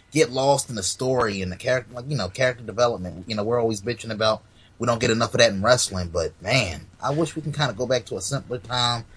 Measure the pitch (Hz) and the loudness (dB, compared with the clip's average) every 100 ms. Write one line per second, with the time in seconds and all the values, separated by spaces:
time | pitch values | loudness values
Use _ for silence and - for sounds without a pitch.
0 | _ 151 151 131 139 139 - 113 92 - | _ 2 2 4 4 2 0 -4 -4 -2
1 | 131 127 113 98 92 - 127 127 110 123 | 0 2 2 0 -4 -4 0 0 -2 -10
2 | 127 143 92 127 127 120 110 104 120 101 | -6 -4 -4 0 0 0 -6 0 2 2
3 | 90 82 92 107 104 120 113 104 104 120 | -6 -8 -6 -4 0 2 2 0 -4 -6
4 | 117 107 110 107 - - - - 117 117 | -6 0 2 2 -2 -20 -20 -4 0 2
5 | 120 113 113 120 117 98 107 123 - 92 | 2 2 2 6 4 6 4 2 2 -2
6 | 87 85 78 - 92 131 95 80 - - | -4 -2 -2 -4 0 2 0 -4 -14 -8
7 | 127 151 156 156 147 143 139 104 123 127 | -2 0 -2 -2 -6 -2 -2 -2 0 0
8 | - 98 - 139 - 127 - 123 120 120 | -2 -6 -4 -4 -4 -10 -4 -2 0 -2
9 | - | -6